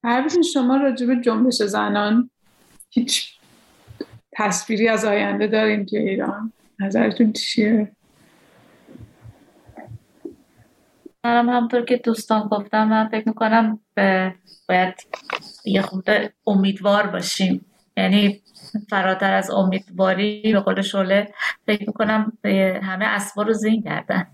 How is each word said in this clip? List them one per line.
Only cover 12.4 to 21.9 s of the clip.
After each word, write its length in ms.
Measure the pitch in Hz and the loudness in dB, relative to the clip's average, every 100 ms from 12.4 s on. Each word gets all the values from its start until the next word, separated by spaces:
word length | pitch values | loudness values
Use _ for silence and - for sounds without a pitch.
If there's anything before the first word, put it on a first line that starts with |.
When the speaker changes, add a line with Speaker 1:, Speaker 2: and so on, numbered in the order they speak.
| 214 | 0
Speaker 2:
گفتم، 400 | 208 202 214 214 | -4 -2 0 2
من 200 | 220 220 | 2 0
فکر 200 | 220 220 | -2 -4
می‌کنم 500 | 220 220 226 220 214 _ - | -2 2 4 2 -2 _ 0
به-، 400 | 196 190 185 185 _ _ - | 2 2 -2 -6 _ _ -2
باید 380 | 185 185 185 - - - - - - 220 | 0 0 -4 -16 -16 -10 -10 -10 -12 -2
یه 160 | 196 | 0
خورده 520 | 196 190 185 208 208 _ - | 0 -6 0 0 -2 _ 0
امیدوار 600 | 196 196 190 202 202 202 | 2 2 0 0 2 0
باشیم، 580 | 185 175 - 185 190 - _ _ - | -4 -6 -2 0 0 -4 _ _ -2
یعنی 440 | 190 202 202 202 _ - - 214 - | 2 4 2 -2 _ -20 -10 -10 -4
فراتر 440 | 202 190 190 196 | -2 0 0 0
از 180 | 196 196 | 0 0
امیدواری، 1000 | - 185 185 - 180 190 185 208 208 214 | 0 0 0 -6 -2 0 2 -2 -2 0
به 60 | 202 | 2
قول 220 | 196 190 | 2 -2
شعله، 520 | 196 196 185 196 214 - - - - | -2 -2 2 2 0 -6 -8 -6 -4
فکر 220 | 208 | -4
می‌کنم 500 | 208 | -4